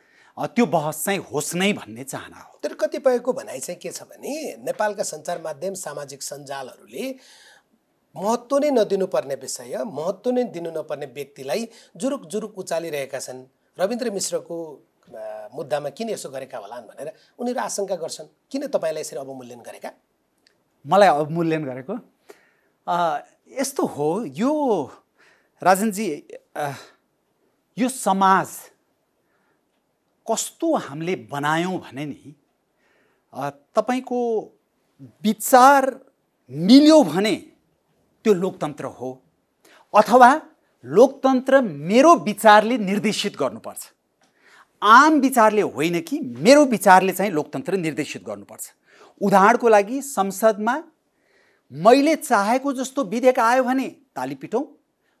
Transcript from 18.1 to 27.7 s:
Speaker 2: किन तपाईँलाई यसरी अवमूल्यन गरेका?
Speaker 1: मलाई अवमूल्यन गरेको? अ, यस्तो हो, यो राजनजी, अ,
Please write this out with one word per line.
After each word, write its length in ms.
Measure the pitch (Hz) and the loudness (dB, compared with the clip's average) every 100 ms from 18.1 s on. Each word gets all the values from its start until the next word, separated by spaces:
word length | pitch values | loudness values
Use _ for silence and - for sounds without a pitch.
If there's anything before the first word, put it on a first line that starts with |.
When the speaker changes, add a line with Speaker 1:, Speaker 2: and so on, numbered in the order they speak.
| - 151 _ _ | -12 -18 _ _
Speaker 2:
किन 160 | 269 285 | -8 -4
तपाईँलाई 340 | 196 165 156 | -4 -4 -6
यसरी 180 | 147 156 | -8 -12
अवमूल्यन 420 | 135 131 120 120 | -12 -14 -16 -20
गरेका? 300 | 107 - - - _ _ _ _ _ _ _ _ 139 | -20 -16 -16 -16 _ _ _ _ _ _ _ _ 0
Speaker 1:
मलाई 220 | 185 196 | 6 6
अवमूल्यन 560 | 147 151 165 165 160 | 4 0 -2 -2 -2
गरेको? 340 | 139 127 131 226 - _ _ - _ _ _ _ - | -4 -10 -10 -12 -12 _ _ -20 _ _ _ _ -4
अ, 320 | 175 170 147 - _ _ | -2 -2 -4 -10 _ _
यस्तो 380 | 254 262 - 330 | -8 -6 -4 -6
हो, 380 | - 151 180 | -2 -4 -4
यो 600 | 208 135 247 302 277 196 127 - _ _ _ _ _ - | -6 -4 -2 0 0 -2 -4 -12 _ _ _ _ _ -2
राजनजी, 640 | 180 190 220 190 214 151 - - _ - | 2 2 0 -4 -6 -8 -12 -20 _ -8
अ, 160 | 143 135 - _ _ _ _ _ _ _ _ | -8 -8 -16 _ _ _ _ _ _ _ _